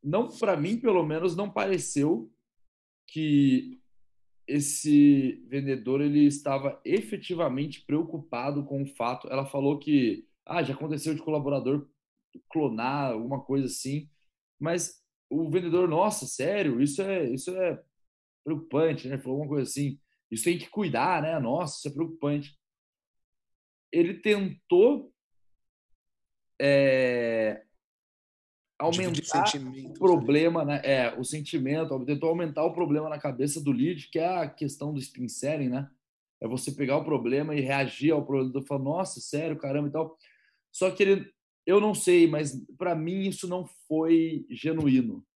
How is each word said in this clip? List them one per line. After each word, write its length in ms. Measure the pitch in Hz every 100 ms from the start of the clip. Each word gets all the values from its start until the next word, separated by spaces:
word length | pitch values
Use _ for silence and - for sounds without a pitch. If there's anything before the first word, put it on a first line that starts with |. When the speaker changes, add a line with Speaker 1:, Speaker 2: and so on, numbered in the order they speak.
Speaker 1:
não, 240 | 139 180 254
pra 260 | - 214 170
mim, 220 | 156 226
pelo 260 | 233 185 156
menos, 300 | 156 180 165
não 140 | 202
pareceu 800 | 214 196 185 - 147 147 202 - _ _ _ _ _ _ _ -
que 720 | 156 156 147 139 131 - - _ - - _ _ _ -
esse 1000 | 143 143 - 151 147 143 139 131 - -
vendedor, 500 | 135 139 131 113 135
ele 240 | 147 147 147
estava 540 | 143 143 135 139 - -
efetivamente 960 | 185 214 202 - 175 160 127 147 - -
preocupado 760 | 147 165 160 143 120 135 143 139
com 180 | 139
o 40 | 139
fato. 400 | - 120 123 -
Ela 160 | 131 139
falou 340 | 143 139 147
que, 460 | 151 147 117 98 - _ -
ah, 180 | 175
já 100 | 131
aconteceu 400 | 135 151 147 156 151
de 60 |
colaborador 680 | 160 151 139 139 120 143 143 _ _ _ _ - _
clonar, 600 | 160 143 110 123 143 135
alguma 280 | 113 117 135
coisa 220 | - 139 127
assim, 420 | - 131 143 151 _ _ _ _ _
mas 420 | 147 175 170 - _ _ _
o 200 | 143 160
vendedor, 380 | 170 175 170 180
"Nossa, 380 | 156 202 - 127
sério? 520 | - 139 202 170 120
Isso 200 | 143 143
é, 280 | 190 190 147
isso 160 | 135 - 185
é 260 | 180 - _ _ _ _ _ _
preocupante", 640 | - 156 - 143 160 151 127
né? 100 | 135
Falou 220 | 127 135
alguma 160 | 147 147
coisa 140 | 127
assim, 300 | - 143 135 _ _ _
"Isso 140 | 113
tem 140 | 170 175
que 120 | -
cuidar, 520 | - 190 139 151 175
né? 180 | 147 160
Nossa, 380 | 120 147 165 -
isso 100 | 147
é 40 |
preocupante." 640 | 139 165 - 143 147 139 _ _ _ _ _ _ _ _ _ _ _ _ _ _
Ele 220 | 165 170
tentou, 1000 | 175 214 208 196 - _ 180 226 277 - _ _ _ _ _ _ _ _ _ _ _ _ _ _ _
é, 1000 | 139 139 139 131 127 123 117 113 107 104 _ _ _ _ _ _ _ _ _ _ _ _ 160
Speaker 2:
Dividir 160 | 170 185
Speaker 1:
aumentar 400 | 160 - 180 202
Speaker 2:
sentimentos, 480 | 151 127 135 131 -
Speaker 1:
o 40 |
problema, 640 | 185 170 117 147 165 165
né? 180 | 143 143
É, 360 | - 135 120 -
o 40 |
sentimento, 800 | 127 151 143 156 131 151 156 135 127
tentou 240 | 143 160
aumentar 340 | 170 170 147
o 100 | 160
problema 360 | 165 170 147 156
na 80 | 151
cabeça 420 | 147 120 143 156
do 120 | 143
lead, 360 | 120 147 170 -
que 100 | 170
é 80 | 170 185
a 40 | 151
questão 460 | - 143 143 147
do 60 | 151
spin 280 | 127 - 123
selling, 420 | - 139 156 131
né? 200 | 127 139 _ _ _ _ _
É 80 | 113
você 240 | 123 -
pegar 260 | 139 135 143
o 60 |
problema 520 | 151 143 117 135 151 147
e 60 |
reagir 500 | 131 139 131 - 147
ao 120 | 156
problema, 400 | - 135 131 135 135
falar, 160 | 139
"Nossa, 360 | 135 180 190 -
sério, 380 | - 147 160 151
caramba", 300 | 143 143 147
e 40 |
tal. 240 | 151 160 - _ _ _ _ _
Só 200 | - 185
que 100 | 185
ele, 320 | 196 196 - _ _ _ -
eu 160 | 196
não 140 | 214 208
sei, 320 | - 180 165
mas 260 | 151 147 135 - -
pra 160 | 180
mim 280 | 165 160 190
isso 240 | 190 185 180
não 180 | 180 175 - _
foi 580 | 156 160 165 160 151 -
genuíno. 760 | 117 - 160 147 131 117 95 -